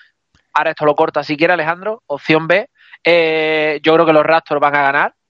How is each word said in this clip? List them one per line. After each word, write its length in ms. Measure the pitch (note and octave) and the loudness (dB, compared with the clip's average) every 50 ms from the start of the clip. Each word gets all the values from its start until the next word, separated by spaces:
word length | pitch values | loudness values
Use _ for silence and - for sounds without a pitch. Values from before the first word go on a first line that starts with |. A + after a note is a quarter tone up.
| _ _ _ _ _ _ _ _ _ _ _ | _ _ _ _ _ _ _ _ _ _ _
Ahora 180 | D3 D#3 D#3+ | -2 -2 -2
esto 140 | D#3 - D3+ | -4 -2 0
lo 120 | D3 D3 | 0 2
corta 260 | D#3 D#3+ D#3+ - D3+ C#3+ | 2 0 0 -2 -4 -4
si 140 | D3+ D3+ | -4 -4
quiere, 160 | C#3 D#3+ E3+ F3+ | -2 0 0 0
Alejandro. 500 | E3+ D3+ D#3+ E3+ F3 F#3+ G#3 A3 A3+ _ | 0 -2 -4 -6 -6 -8 -10 -10 -10 _
Opción 420 | _ C#3+ C#3 - - D#3 D#3 D#3+ D#3+ | _ -12 -10 -2 0 0 0 2 0
B, 200 | E3+ G3 A#3+ - _ _ _ _ - _ _ | 0 0 -2 -4 _ _ _ _ -20 _ _
eh, 760 | D#3+ E3+ F3 E3 D#3+ D#3+ D#3+ D#3 D#3 D#3 D#3 D3+ D#3 D3+ D3 D3 | 0 2 2 2 0 -2 -2 -2 -2 -2 -2 -2 -2 -4 -2 0
yo 100 | D#3+ D#3+ | 2 2
creo 100 | D#3+ E3+ | 4 4
que 60 | D#3+ D#3 | 4 4
los 140 | D3+ D3+ | 2 2
Raptors 340 | D3+ D#3+ E3 - - D3+ C#3+ | 2 0 0 0 -2 -2 -2
van 140 | C#3+ C#3+ C#3+ | 0 0 0
a 80 | D3 C#3+ | 0 0
ganar. 320 | C#3 C#3 D3 E3+ A#3 - _ _ _ | 0 0 0 -2 -4 -6 _ _ _